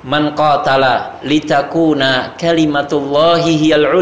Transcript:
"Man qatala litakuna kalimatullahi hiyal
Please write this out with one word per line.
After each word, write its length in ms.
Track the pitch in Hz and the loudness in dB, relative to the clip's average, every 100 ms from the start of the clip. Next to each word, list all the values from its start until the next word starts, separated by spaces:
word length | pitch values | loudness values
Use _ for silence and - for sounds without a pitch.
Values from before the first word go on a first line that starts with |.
"Man 320 | 135 147 151 147 | -4 -2 -2 0
qatala 880 | 151 139 - 135 135 117 - - | 0 0 2 2 2 0 -4 -12
litakuna 1120 | 131 151 151 147 143 165 165 147 135 131 127 - | -2 -2 0 -2 0 0 0 0 0 -2 -4 -6
kalimatullahi 1200 | 170 165 156 143 143 151 139 143 160 170 156 160 | -2 0 0 0 -2 -4 -2 0 2 2 2 2
hiyal 320 | 156 151 151 170 | 2 2 2 2